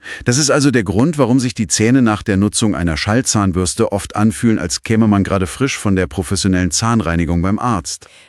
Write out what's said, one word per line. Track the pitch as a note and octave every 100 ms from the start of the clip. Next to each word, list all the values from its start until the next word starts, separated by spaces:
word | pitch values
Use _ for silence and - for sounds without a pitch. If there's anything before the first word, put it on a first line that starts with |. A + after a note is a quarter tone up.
| - -
Das | - B2+
ist | C#3
also | C#3 C#3
der | B2
Grund, | F#2+ G2 D3+ D3
warum | A#2 C3
sich | B2
die | - G2
Zähne | - A2 C3+
nach | A2+ -
der | - F#2+
Nutzung | G#2 - A2
einer | D2 E2+ D2+
Schallzahnbürste | G2 A#2+ - A2 G2 F2 F2+ - A2
oft | G2 - G2+
anfühlen, | G#2+ - A#2+ G#2+
als | F2 -
käme | - A2 A2
man | G2+
gerade | F#2 F#2+ F#2
frisch | - C3+ -
von | G#2+
der | F#2 F2+
professionellen | F#2+ F2 G2 G2 F#2 F2+
Zahnreinigung | - A2+ A#2 E2 E2+ E2 E2+
beim | F#2 G#2
Arzt. | B2 F#2+ - - - -